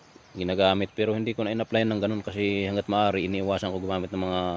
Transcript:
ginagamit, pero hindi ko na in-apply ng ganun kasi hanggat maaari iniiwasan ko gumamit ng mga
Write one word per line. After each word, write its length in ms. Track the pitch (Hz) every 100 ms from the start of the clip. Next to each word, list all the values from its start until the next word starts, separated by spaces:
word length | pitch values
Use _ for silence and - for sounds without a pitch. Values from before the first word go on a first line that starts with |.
| - - - 98
ginagamit, 560 | 90 92 95 98 98
pero 240 | - 107 107
hindi 160 | 113
ko 100 | 110
na 140 | 110 113
in-apply 320 | 110 113 113
ng 120 | 107
ganun 200 | 101 107
kasi 480 | 98 98 101 101 98
hanggat 240 | 101 -
maaari 320 | 101 104 95
iniiwasan 480 | 90 98 95 95 101
ko 80 | 92
gumamit 320 | 92 95 90
ng 80 | 95
mga 200 | 92 92 90